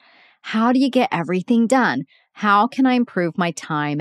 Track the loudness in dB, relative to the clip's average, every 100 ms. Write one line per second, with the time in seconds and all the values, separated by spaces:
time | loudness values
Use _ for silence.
0 | _ _ _ _ -6 0 2 2 2 0
1 | 0 -2 -2 -4 0 0 2 2 2 -2
2 | -6 _ _ -6 2 2 2 2 2 2
3 | 0 -2 -4 -2 -4 -4 -6 -4 -2 -4